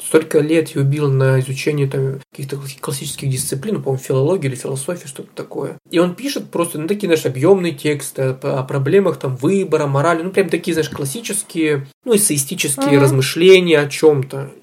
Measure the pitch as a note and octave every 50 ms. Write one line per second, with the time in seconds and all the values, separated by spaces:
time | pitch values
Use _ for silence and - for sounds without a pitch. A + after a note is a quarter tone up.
0 | - - - D#3+ D#3+ - - D#3 D3 D3+ D#3+ E3 D#3 - - D3 C#3 C#3 C#3+ D3+
1 | D3 C#3 C3+ C3 C3+ C3 C3 C3 C3 C3+ C3+ C3+ - D#3 D3+ D3 C#3 C3+ C#3 C#3
2 | C3+ C3+ C3+ C3+ - _ - - C#3 C3+ C#3 C#3+ C#3 C3+ - - - D#3+ C#3 -
3 | D3 D3 - - D3 C#3 C3 B2 - - C#3+ C3+ - G#3+ G3+ D#3 C#3 C#3 C3 C3
4 | - - C#3 C3 C3+ D3+ F#3 G3 D3 C3+ B2 B2 - - C3+ C3 - - F3 -
5 | - C#3+ - - - - _ - - - - - C#3 E3 E3 - _ _ - E3
6 | F3 F3+ F3 - B3 C#4+ C#4 B3+ G#3 - - E3 E3+ E3 - D3+ D3+ E3 G#3 G#3
7 | G3+ F3+ E3 D#3+ - D3 C3 C3 C#3 F3 G3 F#3+ F3 E3+ D3+ - - D#3 D3 C#3+
8 | - - - - C3+ C3 C3 C3+ - C#3+ C#3 C3+ C3+ C#3 C#3 C#3 C3+ C#3 F3+ G3+
9 | G3 F3 C#3+ - - C#3 C3 - C#3 E3 G3 G3 F#3 D#3+ D#3 D3+ D3 C#3+ C3+ C#3
10 | D3 E3 E3+ D#3+ E3 F#3+ G3 G#3 F3+ E3+ F#3+ F3 - F#3+ E3+ D#3+ D3 C#3 - -
11 | C#3+ C#3 - A#3 A#3 - G#3 - - - - E3 D#3+ D3+ D3 C3+ C3+ - _ _
12 | _ B3+ A3+ G#3 - - - C#3+ C3+ - F3+ F3 - - - C4+ C4+ C#4+ C#3+ C#3
13 | C#3 C3+ C3+ C3 C3 - - D#3+ E3+ F#3+ F#3+ F#3 F3+ F3 D#3+ D3 D3 C#3 - -
14 | - D#3 D3 C#3 C3 C3+ C#3 C3+ C3+ - - -